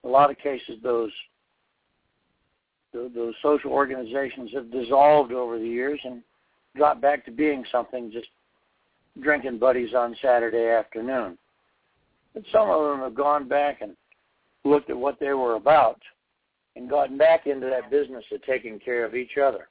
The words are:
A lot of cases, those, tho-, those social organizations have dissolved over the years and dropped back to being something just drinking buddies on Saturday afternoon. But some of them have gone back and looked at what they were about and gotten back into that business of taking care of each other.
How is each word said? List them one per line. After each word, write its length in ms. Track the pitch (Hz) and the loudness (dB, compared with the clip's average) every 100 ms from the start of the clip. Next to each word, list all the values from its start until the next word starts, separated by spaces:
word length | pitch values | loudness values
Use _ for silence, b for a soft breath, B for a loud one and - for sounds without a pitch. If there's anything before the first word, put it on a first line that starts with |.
A 40 | 123 | 4
lot 220 | 135 143 | 6 6
of 60 | 139 | 2
cases, 420 | 143 127 - 113 | -6 -8 -10 -8
those, 300 | 123 117 110 - - _ _ _ _ _ _ _ _ _ _ _ _ _ _ _ _ | -2 -2 -2 -8 -20 _ _ _ _ _ _ _ _ _ _ _ _ _ _ _ _
tho-, 180 | 120 123 | -12 -10
those 260 | 117 117 110 | -8 -8 -2
social 300 | 147 147 139 | 0 2 0
organizations 800 | 131 135 131 113 135 131 135 120 | 0 0 -4 -6 -6 -6 -10 -10
have 180 | 131 117 | -10 -8
dissolved 600 | 123 117 139 147 151 123 | -8 2 6 8 6 4
over 280 | 127 120 117 | -4 -4 -4
the 80 | 113 | -4
years 320 | 120 135 147 | -4 -4 -6
and 200 | 127 120 _ _ _ _ _ 131 | -10 -16 _ _ _ _ _ 0
dropped 260 | 147 127 | 2 2
back 240 | 139 143 123 | 0 -2 -8
to 60 | |
being 340 | 117 151 139 120 | -2 -2 -2 -4
something 400 | 123 117 127 117 | -4 -4 -10 -10
just 180 | 117 - _ _ _ _ _ _ _ _ - | -14 -16 _ _ _ _ _ _ _ _ -6
drinking 380 | 139 147 135 117 | -2 -2 -2 0
buddies 360 | 127 123 117 | 2 2 0
on 220 | 123 120 113 | -2 -2 -2
Saturday 480 | 135 120 117 113 113 | 2 2 2 0 2
afternoon. 680 | 113 107 113 120 131 101 87 _ _ _ _ _ _ _ _ _ | 0 0 -8 -6 -6 -6 -12 _ _ _ _ _ _ _ _ _
But 100 | - 202 | -18 0
some 180 | 208 214 | 2 2
of 200 | 165 147 | 2 0
them 100 | 139 | -2
have 140 | 131 113 | -6 -2
gone 320 | 143 147 131 | 0 0 0
back 340 | 143 147 - | -2 -2 -4
and 140 | 107 90 _ _ _ _ _ _ | -14 -16 _ _ _ _ _ _
looked 260 | 139 147 - | 2 2 2
at 80 | 127 | -4
what 220 | 135 135 | -4 -2
they 140 | 139 | -4
were 220 | 139 123 110 | 0 0 0
about 460 | 117 151 117 - - _ _ _ _ _ _ - | 4 6 4 0 -20 _ _ _ _ _ _ -18
and 140 | 123 | -4
gotten 280 | 143 139 139 | -2 -2 2
back 300 | 156 165 147 | 4 4 2
into 200 | 135 131 | -4 -4
that 240 | 127 110 | -4 0
business 320 | 143 135 127 - | -2 -2 -8 -12
of 100 | 107 | -10
taking 360 | - 131 117 107 | -4 -4 -4 -12
care 240 | - 120 | -6 -4
of 120 | 113 120 | -2 -6
each 220 | 123 143 | -6 0
other. 300 | 139 104 - | 0 0 -14